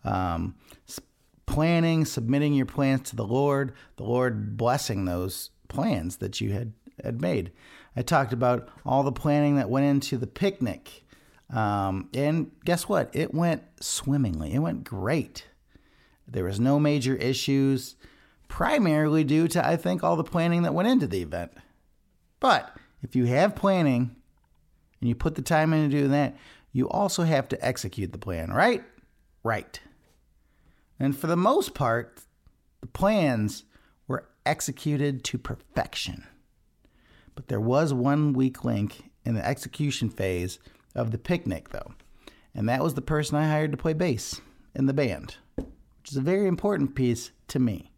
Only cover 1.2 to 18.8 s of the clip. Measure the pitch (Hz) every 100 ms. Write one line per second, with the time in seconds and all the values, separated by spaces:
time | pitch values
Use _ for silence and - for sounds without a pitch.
1.2 | _ _ - 143 165 170 165 165 151 -
2.2 | 113 143 147 139 127 - 139 135 - 113
3.2 | 104 127 143 139 135 - - - 107 123
4.2 | 127 107 104 107 117 139 - 101 92 90
5.2 | 92 - - _ _ - 220 110 82 -
6.2 | 98 - 107 101 113 - - - - 117
7.2 | - 123 87 - - - - - 120 160
8.2 | 123 117 123 123 - - - 131 139 127
9.2 | 151 147 147 143 110 131 143 139 - 127
10.2 | 127 - 196 196 120 - - - _ -
11.2 | _ _ _ 117 107 104 95 95 87 123
12.2 | 143 165 - - - 175 - 185 - -
13.2 | 160 160 170 160 - - - - - 143
14.2 | 117 80 78 123 160 123 - 98 98 156
15.2 | - - - _ _ _ _ _ _ _
16.2 | - 120 92 98 127 147 151 147 127 131
17.2 | 123 131 - 139 135 135 - - - _
18.2 | _ _ _ - 190 294